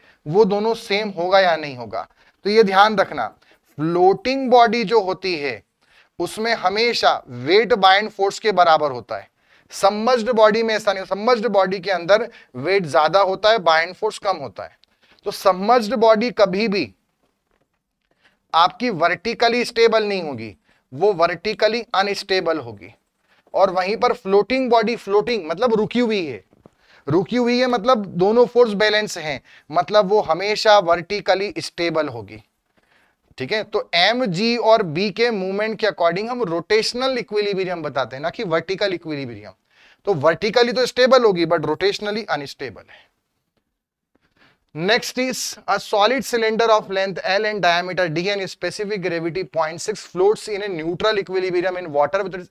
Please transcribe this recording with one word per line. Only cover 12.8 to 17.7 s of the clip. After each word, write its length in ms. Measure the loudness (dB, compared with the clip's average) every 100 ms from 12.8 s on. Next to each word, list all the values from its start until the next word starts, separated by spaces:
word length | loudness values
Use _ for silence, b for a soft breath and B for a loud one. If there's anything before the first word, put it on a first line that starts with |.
| 0
ज्यादा 340 | 2 4 2
होता 300 | 2 0 0
है, 80 | 2
बाइंड 360 | 2 2 0
फोर्स 240 | -4 -8 -6
कम 180 | -6 -4
होता 260 | -6 -14
है। 140 | -18 _ _ b b b -12
तो 40 |
सबमर्ज्ड 640 | -2 0 0 2 2 2 2
बॉडी 340 | 4 4 2
कभी 360 | 0 0 2 -2
भी 240 | -2 -6 _ _ _ _ _ _ _ _